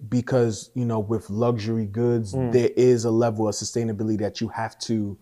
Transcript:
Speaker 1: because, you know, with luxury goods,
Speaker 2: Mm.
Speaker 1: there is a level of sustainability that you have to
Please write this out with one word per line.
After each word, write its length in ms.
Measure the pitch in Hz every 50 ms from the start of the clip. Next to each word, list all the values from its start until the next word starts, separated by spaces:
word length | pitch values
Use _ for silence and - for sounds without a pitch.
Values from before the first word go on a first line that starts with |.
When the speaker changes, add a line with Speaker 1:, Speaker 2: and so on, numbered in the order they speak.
| 139 110
Speaker 1:
because, 640 | 123 123 117 - 127 127 120 117 107 - - - -
you 120 | 127 123
know, 140 | 117 113 113
with 300 | 104 101 113 110 - -
luxury 560 | 98 104 120 123 120 117 104 113 113 113 110
goods, 480 | 104 101 117 120 120 120 117 113 101 113
Speaker 2:
Mm. 180 | 135 131 120
Speaker 1:
there 200 | 113 123 120 110 -
is 300 | - 123 127 123 117 110
a 60 | 120
level 360 | 113 113 117 117 110 107 110 107
of 60 | 101
sustainability 640 | - 107 - - 120 117 113 110 101 113 110 110 101
that 220 | 107 101 - -
you 60 | 117 110
have 300 | - - 113 110 - -
to 380 | - - 117 110 104 101 98 -